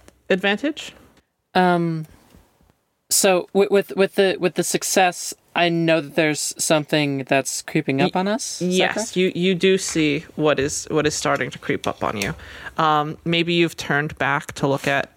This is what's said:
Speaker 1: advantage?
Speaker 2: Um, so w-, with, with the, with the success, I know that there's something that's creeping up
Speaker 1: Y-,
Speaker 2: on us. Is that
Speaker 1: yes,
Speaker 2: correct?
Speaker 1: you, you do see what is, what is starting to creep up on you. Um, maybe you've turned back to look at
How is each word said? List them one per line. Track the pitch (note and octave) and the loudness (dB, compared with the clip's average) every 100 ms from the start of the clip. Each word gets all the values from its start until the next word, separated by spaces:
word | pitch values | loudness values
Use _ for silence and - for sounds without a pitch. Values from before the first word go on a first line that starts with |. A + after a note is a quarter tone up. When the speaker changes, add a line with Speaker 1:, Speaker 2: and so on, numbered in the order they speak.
| _ _ - | _ _ -2
Speaker 1:
advantage? | F#3+ G3 G#3 C#4+ D4+ - - - _ _ _ _ | 0 0 0 -2 -6 -12 -18 -20 _ _ _ _
Speaker 2:
Um, | F#3 F3+ F3 E3+ D#3+ D#3 - _ - _ _ _ _ _ _ - | 2 4 4 0 -4 -8 -16 _ -20 _ _ _ _ _ _ -4
so | - G3 F3+ - | 2 4 2 2
w-, | F#3+ G3+ | 0 4
with, | G3+ - F#3 | 2 0 0
with | F#3+ - | 0 2
the, | F#3+ - | 2 2
with | F3 - | -2 -2
the | |
success, | E3+ F3+ - G#3 F#3 - - - _ - | -2 -2 0 2 2 0 -10 -12 _ 0
I | F3 | 0
know | E3+ E3 D#3+ | 2 2 2
that | C#3+ F3 | 0 0
there's | D#3 D3 - - | 0 0 -4 -4
something | - D#3 D3 D#3 C#3+ C3+ B2+ | 0 0 2 0 0 -2 0
that's | C#3 - - | 0 0 -6
creeping | - D#3+ D3 C3+ | -4 -2 0 0
up | C#3+ F#3 | 0 0
Speaker 1:
Y-, | |
Speaker 2:
on | G3 | -2
us. | G#3 - - | -4 -6 -4
Is | F3+ | -2
that | F3+ | 0
Speaker 1:
yes, | F3 G#3+ | 0 0
Speaker 2:
correct? | A3+ F#3 | -4 0
Speaker 1:
you, | F#3 E3+ | 0 0
you | F3+ F3 | 0 2
do | F#3+ F#3+ | 2 2
see | - E3 D3+ C#3+ - - | 0 0 0 0 -4 0
what | D3+ C#3 | 2 2
is, | C#3+ - - | 0 -4 -4
what | D#3 D3 | 0 0
is | |
starting | - C#3+ C#3 B2+ | 0 -2 -2 -4
to | - | -8
creep | - A#2 - | -6 -4 -4
up | - | -4
on | - G#2 | -4 -4
you. | G#2 E3 - - - - | -4 -6 -14 -16 -12 -2
Um, | D#3+ D3+ D3+ D#3 E3+ | 0 2 -2 -6 -2
maybe | E3+ E3+ | 0 0
you've | E3+ E3 - | 2 0 -2
turned | - C#3+ D#3 - | -2 -2 -2 -4
back | C3+ C#3+ - | -2 -2 -6
to | - C#3+ | -4 -2
look | C#3 - | 0 0
at | C#3 - | -2 -2